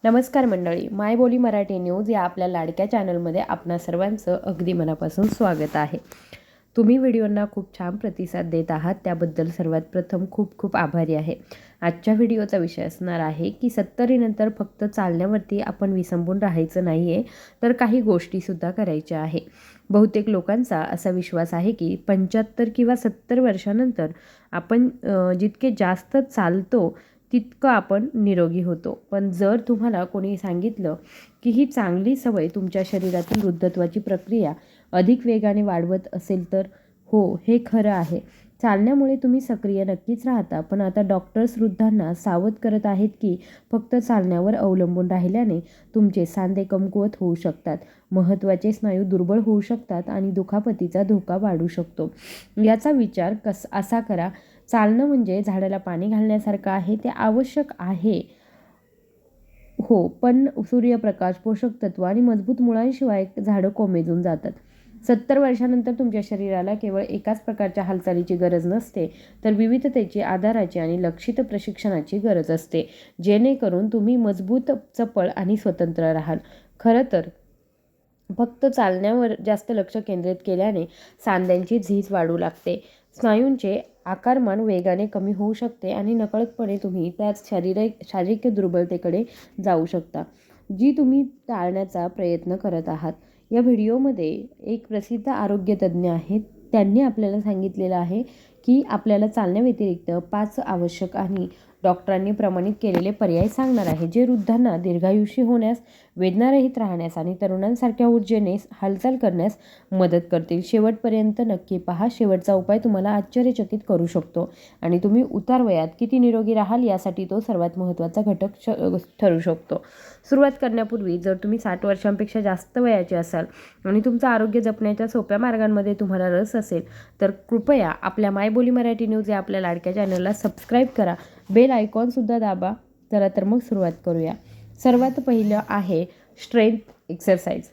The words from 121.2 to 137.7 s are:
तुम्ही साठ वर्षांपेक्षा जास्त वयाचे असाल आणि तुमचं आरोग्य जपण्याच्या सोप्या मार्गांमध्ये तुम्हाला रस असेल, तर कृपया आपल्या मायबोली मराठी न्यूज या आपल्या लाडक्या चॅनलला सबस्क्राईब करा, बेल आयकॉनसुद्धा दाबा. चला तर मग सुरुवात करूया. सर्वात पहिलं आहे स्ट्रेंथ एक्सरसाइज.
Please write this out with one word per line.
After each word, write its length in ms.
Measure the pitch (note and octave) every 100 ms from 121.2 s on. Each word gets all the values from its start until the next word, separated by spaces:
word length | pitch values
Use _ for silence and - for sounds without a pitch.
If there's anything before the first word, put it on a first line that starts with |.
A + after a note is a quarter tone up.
| F#3
तुम्ही 240 | F#3 G#3 A3+
साठ 280 | F#3+ F3+ G3+
वर्षांपेक्षा 540 | F#3+ G#3 G3+ G#3 A3+
जास्त 380 | G3+ F#3 - B3
वयाचे 380 | B3 G#3 F3+ F3
असाल 280 | E3+ E3+ E3 - - _
आणि 160 | F#3+ G#3
तुमचं 240 | G#3+ A#3 B3+
आरोग्य 320 | A#3 A3 A3+
जपण्याच्या 480 | A3 G#3+ G#3+ G#3 A3+
सोप्या 300 | A#3+ - G#3
मार्गांमध्ये 560 | B3 A3+ G#3+ G#3 G3+
तुम्हाला 340 | G3+ G3+ F#3+ F3+
रस 280 | F3+ G#3+ A#3
असेल, 260 | G#3+ E3+ - - - _
तर 100 | G3
कृपया 600 | G3 - A#3 A3+ C#4+ F3 -
आपल्या 280 | - G3+ G#3
मायबोली 400 | G3 G#3 A3 B3
मराठी 360 | B3 A#3 A3+ A3+
न्यूज 240 | A3 G3+
या 80 | G3+
आपल्या 220 | F#3+ G3
लाडक्या 340 | F#3 E3+ F3+
चॅनलला 380 | F#3+ G3 F3+ F#3
सबस्क्राईब 540 | G#3 G#3 - - A#3+ C4 -
करा, 180 | F#3+ F3 - - -
बेल 160 | G3 C4
आयकॉनसुद्धा 680 | B3 G#3+ A3+ A#3+ B3+ A3 A#3
दाबा. 340 | G#3+ F#3 F#3 A3 _ _ _
चला 160 | G#3 G3
तर 160 | G3
मग 140 | G3 A#3+
सुरुवात 340 | A#3+ G3 F3 E3 -
करूया. 260 | E3 D#3+ - - - - -
सर्वात 380 | B3+ B3 C4 C4
पहिलं 400 | C4 A#3 G#3+ G#3 -
आहे 360 | G3+ F#3 E3 F3 - _ -
स्ट्रेंथ 340 | - A#3 A3 A3 - - _
एक्सरसाइज. 540 | F3 - F3+ - - -